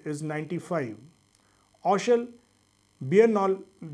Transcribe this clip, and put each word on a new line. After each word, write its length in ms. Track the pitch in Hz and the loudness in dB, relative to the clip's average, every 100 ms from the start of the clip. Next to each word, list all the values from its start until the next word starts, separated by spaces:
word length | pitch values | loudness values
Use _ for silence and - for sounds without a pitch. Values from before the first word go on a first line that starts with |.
is 180 | 156 147 | -10 -8
ninety-five. 720 | 156 151 151 170 - 170 123 104 - _ _ _ _ _ _ _ | -8 -8 -8 -8 -6 -6 -6 -10 -20 _ _ _ _ _ _ _
Oshel 440 | 170 196 190 240 240 - _ _ _ _ _ - | -2 0 2 0 0 -14 _ _ _ _ _ -12
Biennal-, 580 | 131 190 226 208 196 190 - - 160 | 2 6 6 4 0 -2 -6 -18 -14